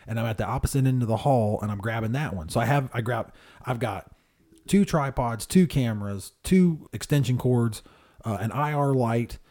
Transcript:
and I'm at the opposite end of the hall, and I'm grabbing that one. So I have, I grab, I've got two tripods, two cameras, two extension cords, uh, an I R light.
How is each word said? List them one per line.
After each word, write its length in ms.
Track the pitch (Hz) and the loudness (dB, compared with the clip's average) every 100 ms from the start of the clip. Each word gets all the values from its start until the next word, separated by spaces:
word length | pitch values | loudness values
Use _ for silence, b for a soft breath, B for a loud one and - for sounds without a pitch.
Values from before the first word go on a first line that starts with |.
| b | b
and 120 | 113 | -4
I'm 60 | 113 | -2
at 120 | 110 | -2
the 80 | 107 | -4
opposite 400 | 131 - 135 131 | -2 -2 2 2
end 160 | 127 | 2
of 60 | 113 | 0
the 100 | 113 | 0
hall, 420 | 143 127 104 107 | 2 4 2 0
and 100 | 104 | -2
I'm 80 | 101 | -4
grabbing 320 | 110 117 110 | -4 -4 -2
that 200 | 131 151 | -2 -4
one. 160 | 92 82 | -6 -4
So 100 | 117 | -2
I 60 | 117 | 2
have, 240 | 143 131 | 0 0
I 80 | 117 | -4
grab, 300 | 113 117 - B B B - | -2 -4 -6 B B B -6
I've 140 | 117 | -4
got 320 | 113 98 - - _ _ _ _ - | -4 -6 -10 -20 _ _ _ _ 0
two 160 | 202 196 | 2 4
tripods, 600 | 160 139 131 120 113 - | 0 -2 -2 -2 -4 2
two 220 | 185 175 | 4 4
cameras, 680 | 143 117 107 101 98 - _ | 2 0 -2 -4 -8 -10 _
two 440 | - 185 180 156 - | 2 4 4 2 -8
extension 460 | - - 147 120 123 | -10 -2 0 2 0
cords, 440 | 127 120 117 107 b b b b 110 | 2 2 2 -2 b b b b -6
uh, 120 | 98 | -4
an 100 | 110 | -4
I 220 | 139 147 | -2 -2
R 200 | 147 139 | 0 2
light. 440 | 131 117 117 117 - _ | 2 2 0 -2 -8 _